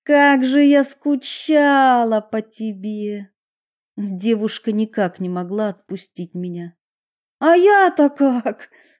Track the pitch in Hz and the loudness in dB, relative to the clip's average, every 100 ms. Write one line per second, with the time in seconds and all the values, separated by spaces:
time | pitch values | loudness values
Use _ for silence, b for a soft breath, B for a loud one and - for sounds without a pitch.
0 | - 294 285 277 254 285 285 285 277 - | 0 4 4 4 2 4 4 4 0 -6
1 | 294 277 - - - 302 285 277 269 247 | -4 -4 -6 -12 0 2 4 4 4 2
2 | 233 214 214 220 220 - 220 196 208 208 | 2 -2 -4 -8 -8 -10 -12 -10 -10 -10
3 | 208 208 202 _ _ _ _ _ _ - | -10 -10 -14 _ _ _ _ _ _ -10
4 | 208 185 214 220 214 - - 214 220 214 | -8 -6 -2 -2 -4 -6 -6 -4 -4 -4
5 | 185 - 185 180 175 202 214 190 - 190 | -4 -4 -8 -8 -8 -6 -6 -8 -14 -16
6 | _ - 175 180 180 175 170 _ _ _ | _ -16 -14 -10 -10 -12 -14 _ _ _
7 | _ _ _ - 302 349 381 403 370 349 | _ _ _ -4 2 4 4 4 2 2
8 | 285 285 277 247 233 233 - b b b | 0 2 0 0 -4 -8 -16 b b b